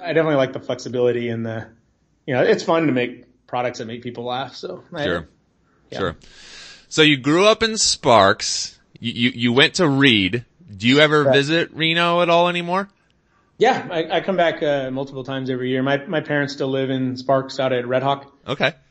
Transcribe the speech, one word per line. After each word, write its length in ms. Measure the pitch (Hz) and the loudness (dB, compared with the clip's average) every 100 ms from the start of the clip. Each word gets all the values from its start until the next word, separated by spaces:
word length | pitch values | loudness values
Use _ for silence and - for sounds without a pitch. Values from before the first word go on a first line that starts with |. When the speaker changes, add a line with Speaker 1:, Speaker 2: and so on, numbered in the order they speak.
Speaker 1:
I 60 | 175 | -2
definitely 220 | 156 160 143 | 2 2 2
like 140 | 131 | 0
the 60 | - | -2
flexibility 680 | - 127 127 123 123 120 120 | -8 -8 -4 0 2 0 -2
and 160 | 113 113 | -4 -6
the, 240 | 113 110 _ _ _ _ _ - | -8 -10 _ _ _ _ _ -4
you 60 | 127 | 0
know, 60 | |
it's 200 | 180 214 | 2 2
fun 240 | - 165 156 | 2 2 2
to 40 | |
make 560 | 127 120 - - _ _ | 0 -2 -8 -20 _ _
products 320 | 123 123 120 | -4 -4 -6
that 60 | 113 | -10
make 180 | 120 | -12
people 220 | 123 120 120 | -12 -10 -8
laugh. 300 | 123 131 - | -8 -10 -12
So 280 | - - - | -14 -14 -12
I 100 | 170 147 | -6 -4
Speaker 2:
Sure. 220 | 85 82 _ _ _ _ _ - | -4 -8 _ _ _ _ _ -12
Speaker 1:
yeah. 80 | - | -6
Speaker 2:
Sure. 160 | 92 80 - - - - - - - | -6 -6 -16 -20 -20 -20 -20 -20 -4
So 120 | - | 2
you 160 | 151 143 | 4 2
grew 280 | 123 165 208 | 2 2 2
up 180 | 220 | 2
in 140 | 226 220 | -2 -2
Sparks. 1000 | - - 143 110 98 107 - - - - _ - | -2 0 4 6 6 2 -4 -8 -10 -14 _ -14
You, 120 | 117 | -10
you, 180 | 110 120 | -2 -2
you 200 | 117 120 | 0 2
went 220 | 120 160 - | 4 4 2
to 120 | 165 | 2
Reed. 580 | 135 139 110 92 117 - _ 180 98 | 4 4 4 2 -2 -8 _ -20 -2
Do 120 | 113 | 2
you 120 | 139 | 4
ever 240 | 151 151 | 6 4
Speaker 1:
Right. 100 | 139 | 4
Speaker 2:
visit 380 | 135 139 165 - | 4 2 0 -2
Reno 480 | 117 160 165 170 175 | -2 -2 0 0 2
at 80 | 170 | 2
all 180 | 170 175 | 4 2
anymore? 400 | 175 170 185 196 _ _ _ _ _ _ - | 0 -4 -4 -6 _ _ _ _ _ _ 0
Speaker 1:
Yeah, 300 | 226 254 - | 0 0 -4
I, 260 | 170 165 180 | -6 -2 -2
I 40 | |
come 160 | - 185 | 0 0
back, 240 | 165 160 | 0 0
uh, 260 | 151 143 131 | -2 -2 -2
multiple 320 | 131 135 135 | -6 -8 -10
times 260 | 127 135 131 | -8 -6 -4
every 200 | 127 127 | -4 -2
year. 120 | 131 | -2
My, 140 | 135 139 143 | 0 -2 -2
my 160 | 156 | -4
parents 320 | 147 147 139 | -2 -2 -2
still 160 | - 135 | -4 -4
live 200 | 135 135 | -2 -2
in 240 | 131 131 123 | -2 -4 -4
Sparks 420 | 131 135 131 - | 0 0 -2 -4
out 140 | 131 | -2
at 140 | 127 120 | -2 0
Red 140 | 127 | 0
Hawk, 280 | 135 139 - _ - | 0 -2 -6 _ -10
Speaker 2:
Okay. 260 | 110 175 - _ | -2 -2 -2 _